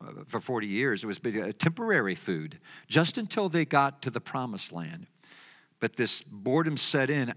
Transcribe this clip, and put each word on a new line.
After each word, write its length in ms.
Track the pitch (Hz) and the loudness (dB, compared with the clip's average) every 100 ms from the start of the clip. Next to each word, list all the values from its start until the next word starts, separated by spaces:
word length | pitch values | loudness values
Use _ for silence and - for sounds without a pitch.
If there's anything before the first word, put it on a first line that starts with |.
| - | -18
uh, 200 | 95 101 | -16 -8
for 120 | 117 | -8
forty 280 | - 120 104 | -4 -4 -2
years. 360 | 101 135 98 | 0 0 0
It 40 | 110 | -4
was 100 | 95 | -4
a 300 | 120 107 95 | -2 -2 -4
temporary 600 | - 165 170 226 175 98 | 0 0 0 2 2 2
food, 460 | 85 - 80 78 80 - - - | -2 -4 -4 -4 -12 -20 -20 0
just 300 | 156 165 247 | 2 4 0
until 320 | 214 226 190 | -2 0 2
they 160 | 165 151 | 2 2
got 380 | 147 139 135 | 4 2 0
to 80 | 135 | -6
the 100 | 117 | -6
promised 500 | - 135 127 98 - | -6 -6 -4 -4 -4
land. 360 | 85 82 85 - _ - - - - _ _ | -4 -10 -12 -16 _ -20 -20 -20 -20 _ _
But 160 | 113 - | -4 0
this 260 | 113 - | 2 2
boredom 560 | - 104 110 151 160 143 | -2 -6 0 2 2 4
set 320 | - 147 135 | 4 4 2
in 240 | 147 120 | 2 -2